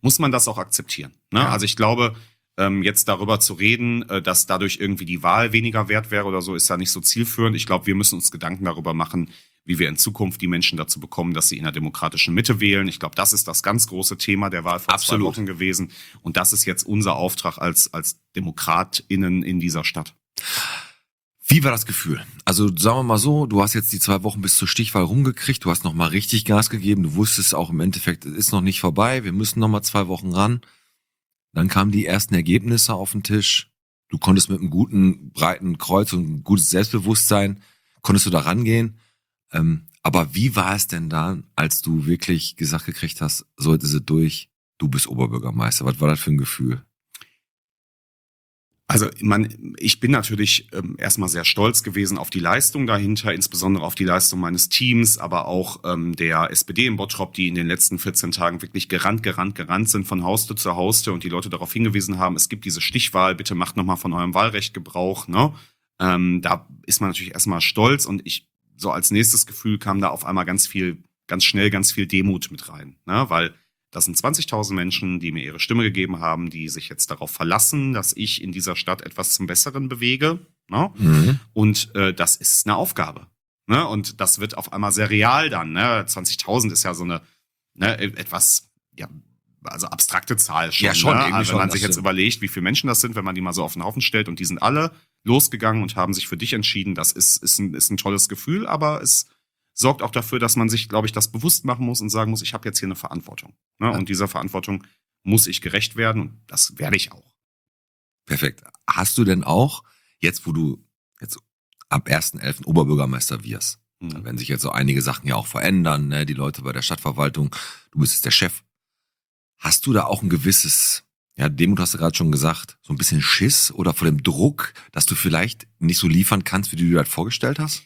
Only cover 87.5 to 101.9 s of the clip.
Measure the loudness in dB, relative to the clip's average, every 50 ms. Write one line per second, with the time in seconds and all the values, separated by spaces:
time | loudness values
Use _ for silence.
87.5 | _ _ _ _ _ -2 0 0 0 0 -4 -6 -6 -8 -12 -8 -2 0 2 2
88.5 | 2 2 0 _ _ _ _ _ _ -14 -14 -14 -14 -18 -20 _ _ _ _ _
89.5 | _ _ _ -14 -10 -8 -8 -8 -2 -2 -2 0 0 -2 -2 -2 0 0 0 0
90.5 | 2 0 0 0 0 0 2 2 2 4 4 4 4 4 4 2 2 2 2 2
91.5 | 2 2 2 2 2 0 0 0 0 0 2 0 2 4 2 2 2 -2 -6 -6
92.5 | -4 -2 0 0 0 0 0 0 0 2 0 0 -2 -4 -6 -4 -4 -4 -4 -4
93.5 | -2 -2 -4 -4 -6 -6 -8 -6 -4 -2 -2 0 0 0 -2 -2 -4 -6 -4 -4
94.5 | -4 0 0 2 2 2 0 -2 -6 -10 _ _ _ _ _ 4 4 4 4 2
95.5 | 0 0 0 2 2 2 0 -2 -2 -2 -2 0 0 -4 -4 -6 -6 -6 -4 -2
96.5 | -2 -2 0 -2 -2 -2 -2 -4 -4 -2 0 -2 0 2 2 2 2 2 2 0
97.5 | 0 0 0 -2 -2 0 -2 0 0 -2 -2 -2 2 2 0 0 -2 -6 -6 -4
98.5 | -4 -4 -2 -2 -2 0 0 0 -2 -2 0 2 2 2 0 _ _ _ _ _
99.5 | _ _ _ _ _ 0 2 2 2 2 -2 -4 -2 -4 -4 -2 -2 0 0 2
100.5 | 2 2 2 0 0 -2 -4 -2 0 0 0 0 0 -2 -2 -2 -4 -4 0 0
101.5 | 0 0 0 -2 -2 -2 -2 -2